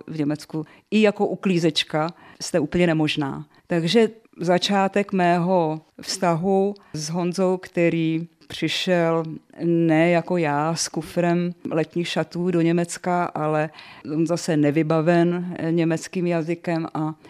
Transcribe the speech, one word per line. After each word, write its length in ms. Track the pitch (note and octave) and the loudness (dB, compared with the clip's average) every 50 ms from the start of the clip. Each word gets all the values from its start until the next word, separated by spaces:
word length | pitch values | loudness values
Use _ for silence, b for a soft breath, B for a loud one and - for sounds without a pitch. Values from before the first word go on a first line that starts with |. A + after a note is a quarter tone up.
| - - | -10 -12
v 100 | D#3+ D#3 | -6 -4
Německu 480 | D3 C#3+ D3+ D3 - - - D#3+ D#3 B B B B _ | -2 -2 -2 -4 -8 -8 -8 -8 -8 B B B B _
i 100 | - G#3+ | 0 2
jako 260 | G#3+ G#3 G3+ - G#3 - | 4 2 2 2 -2 -2
uklízečka 840 | F#3+ - - G3 F#3 E3+ E3 E3 D3+ - - - - D#3 D#3 E3+ E3+ B B B B B | -2 -4 -2 0 0 2 2 0 0 0 -4 -2 -2 -4 -4 -4 -6 B B B B B
jste 180 | - - - F3 | -10 -4 -2 -2
úplně 280 | D3 D3+ - F3 F3+ E3+ | -2 0 0 2 2 2
nemožná. 580 | D#3+ D#3 D#3 D3+ - - D3 C3+ C#3+ D3+ D#3 b b b b _ | 4 2 0 0 0 -2 -4 -4 -6 -8 -12 b b b b _
Takže 420 | F3 E3+ D#3+ E3+ E3 A#3 A3 G#3+ A3 - _ _ _ - | -2 -2 0 2 4 4 4 4 0 -6 _ _ _ -6
začátek 720 | E3+ E3+ F3+ F3+ - - G3+ G3 F#3+ F#3+ - G3+ G3+ - - | 0 2 2 2 2 0 0 2 0 2 0 -2 -2 0 0
mého 680 | F#3+ F3+ F3 F3 F3 E3+ F3+ F#3+ F3+ E3 D#3 D#3 D#3 D#3 _ _ - | 0 2 2 2 2 2 2 2 2 2 0 -2 -6 -10 _ _ -18
vztahu 760 | - - - - - F3 E3+ D#3+ F3 G3 G3 G3 G3 G3+ G3+ B B B B | -10 -10 -6 -2 0 0 0 0 0 0 2 2 2 0 -2 B B B B
s 160 | D#3 D3+ D3+ | -10 -8 -6
Honzou, 480 | E3 F3+ F3 F3 F3 - F#3+ F#3 F#3 F#3 | -4 -2 -2 -2 0 0 0 0 0 -2
který 720 | F#3 - - F3+ E3+ E3+ E3 E3 E3 D#3+ D#3+ D#3+ E3+ E3+ _ _ - _ | -6 -6 -2 2 2 2 2 2 0 0 -2 -2 -4 -8 _ _ -20 _
přišel 760 | - - E3 D#3 - - - F#3+ F#3 F3 E3+ E3 E3 E3 D#3+ D#3+ D#3 - - _ - - D#3+ | -8 -6 -4 -4 -2 -2 0 0 2 2 2 2 2 0 -2 -4 -8 -12 -16 _ -14 -4 -2
ne 460 | E3+ E3+ E3 E3+ E3 D#3 D#3 E3 F3 | 0 2 4 4 4 4 4 4 4
jako 280 | F3 E3+ E3 - F#3 F3 | 4 2 2 0 -2 0
já 380 | E3 D3 C#3+ C#3+ D3+ D#3+ E3 | 0 0 0 0 0 0 -2
s 120 | D#3 - - | -2 -4 -6
kufrem 640 | - E3 D#3 - - F#3 F3 F3 E3+ F3 F3 F3 F3 - _ - | -6 -8 -10 -6 -2 0 0 2 2 0 0 -2 -6 -8 _ -4
letních 360 | - D#3+ D#3 D#3 - E3+ F3 E3+ | -2 -2 -2 -2 -4 -6 -4 -2
šatů 440 | - E3+ D#3+ D#3+ - E3+ F3 F3+ | -2 -4 -4 -4 -4 -4 -2 0
do 100 | F3 E3+ | 2 2
Německa, 640 | E3 E3 E3+ F3 E3+ E3+ - - - F#3 F3+ F3 F3 | 2 4 2 2 0 -2 -6 -6 -4 -2 0 0 -2
ale 440 | - - - D3+ D3+ D#3 D3+ D3+ D#3 B B B B B B B - D3+ | -2 -4 -4 -4 -2 0 0 -2 -2 B B B B B B B -6 -2
on 140 | D3+ E3 D3+ | 0 0 0
zase 300 | E3+ E3 - - D#3+ D#3 | 0 -2 -2 0 2 2
nevybaven, 1000 | D3 C#3+ C#3+ D#3+ D#3+ D#3 E3 D#3+ D3+ E3 F3 E3+ E3+ F3 F3 F3+ F3 F3+ F3 - | 2 4 4 2 2 2 2 2 4 4 4 4 4 4 2 -2 -4 -6 -6 -6
eh, 120 | - E3 | -2 0
německým 560 | E3 E3+ E3 E3 D#3+ D#3 - - - F#3+ F3+ F3 | 0 2 2 2 0 -2 -4 -6 -4 -2 -2 0
jazykem 600 | F3 E3 D#3 E3 E3+ E3+ - F3+ E3+ D#3+ E3 - - | 0 -2 -2 -4 -6 -6 -4 -4 -4 -2 -4 -4 -6
a 220 | D3 D#3 D#3 D#3+ B B B | -4 -4 -4 -6 B B B